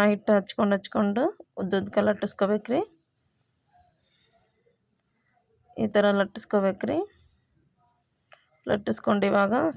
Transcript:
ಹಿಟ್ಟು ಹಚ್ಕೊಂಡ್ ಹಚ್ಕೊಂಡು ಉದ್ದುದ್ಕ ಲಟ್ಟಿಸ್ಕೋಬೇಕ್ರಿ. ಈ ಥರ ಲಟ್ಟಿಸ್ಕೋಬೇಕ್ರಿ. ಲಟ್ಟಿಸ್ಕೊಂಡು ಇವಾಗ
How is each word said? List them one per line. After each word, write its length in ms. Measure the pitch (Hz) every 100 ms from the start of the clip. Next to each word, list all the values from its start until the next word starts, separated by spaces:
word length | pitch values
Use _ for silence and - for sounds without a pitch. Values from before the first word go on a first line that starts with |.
| 208
ಹಿಟ್ಟು 220 | 208 - 202
ಹಚ್ಕೊಂಡ್ 380 | 196 - 202 202
ಹಚ್ಕೊಂಡು 460 | - - 202 202 320 - - -
ಉದ್ದುದ್ಕ 360 | 185 196 196 208 208
ಲಟ್ಟಿಸ್ಕೋಬೇಕ್ರಿ. 760 | 202 208 - 196 208 214 277 440 _ _ _ _ _ _ _ _ _ 698 _ _ _ _ 679 698 _ 480 480 _ _ _ _ _ _ _ _ _ -
ಈ 100 | 214
ಥರ 120 | 208 202 202
ಲಟ್ಟಿಸ್ಕೋಬೇಕ್ರಿ. 800 | 196 - - 208 196 185 214 302 415 _ _ _ _ _ _ _ _ _ _ _ _ - _ _ -
ಲಟ್ಟಿಸ್ಕೊಂಡು 580 | 208 214 220 - 202 196
ಇವಾಗ 280 | 202 202 247 320